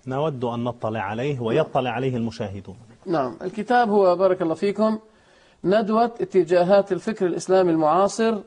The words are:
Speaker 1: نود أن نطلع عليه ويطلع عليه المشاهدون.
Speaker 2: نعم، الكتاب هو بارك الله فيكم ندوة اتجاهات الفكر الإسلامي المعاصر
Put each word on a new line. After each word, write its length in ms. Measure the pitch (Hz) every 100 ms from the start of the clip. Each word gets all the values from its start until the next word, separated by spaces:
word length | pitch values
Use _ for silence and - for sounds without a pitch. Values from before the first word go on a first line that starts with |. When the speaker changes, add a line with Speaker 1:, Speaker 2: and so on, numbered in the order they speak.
| -
Speaker 1:
نود 380 | 131 156 131 120
أن 180 | 117
نطلع 360 | 120 120 113 110
عليه 400 | 98 110 135 135
ويطلع 500 | 113 131 151 143 127
عليه 280 | 113 131 127
المشاهدون. 580 | 113 113 104 98 98 95 - - 190
Speaker 2:
نعم، 320 | 165 127 -
الكتاب 480 | 185 196 202 247 233
هو 260 | 208 190 175
بارك 260 | 190 185
الله 120 | 170
فيكم 460 | 160 202 202 220 214 - _ _ _ _ _
ندوة 420 | 165 208 202 220 233
اتجاهات 840 | 233 180 190 165 180 175 202 196
الفكر 340 | 175 - 214 185
الإسلامي 460 | 170 - 185 180
المعاصر 640 | 160 151 165 196 - 226 220